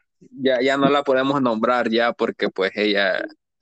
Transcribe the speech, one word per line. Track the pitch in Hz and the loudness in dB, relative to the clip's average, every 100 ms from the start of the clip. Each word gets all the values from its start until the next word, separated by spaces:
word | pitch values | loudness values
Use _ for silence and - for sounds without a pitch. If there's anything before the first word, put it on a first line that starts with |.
| _ _ - 135 | _ _ -20 -4
Ya, | 131 123 | -2 0
ya | 135 139 | 0 2
no | 135 | 2
la | 143 | 2
podemos | 139 131 135 143 | 2 0 2 0
nombrar | 127 110 120 123 117 | 0 0 0 0 0
ya | 113 120 | 0 0
porque, | - 113 - 104 | 0 -4 -2 -4
pues, | - 95 107 | -2 -2 0
ella | 104 101 95 - - - _ _ | 0 0 0 -2 -6 -12 _ _